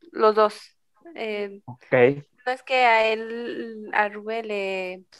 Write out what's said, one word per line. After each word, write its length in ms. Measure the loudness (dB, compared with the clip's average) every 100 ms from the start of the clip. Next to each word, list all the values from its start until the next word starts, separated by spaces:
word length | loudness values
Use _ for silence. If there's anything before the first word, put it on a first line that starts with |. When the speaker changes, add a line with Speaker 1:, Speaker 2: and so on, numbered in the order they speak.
| -12
Speaker 1:
los 240 | 2 4 6
dos. 420 | 2 0 -20 _ _ _ -18 -10
Eh, 460 | -8 -8 -8 -12 -18
Speaker 2:
Ok. 280 | -18 0 4 4 4 -8 _ -8
Speaker 1:
no 60 |
es 120 | -6
que 120 | -2 2 4
a 220 | 4 2
él, 840 | 0 -6 -8 -8 -10 -10 -12 -6
a 160 | -2 -2
Rubén 380 | -4 -8 -8 -6
le, 580 | -6 -4 -6 -8 -12 -16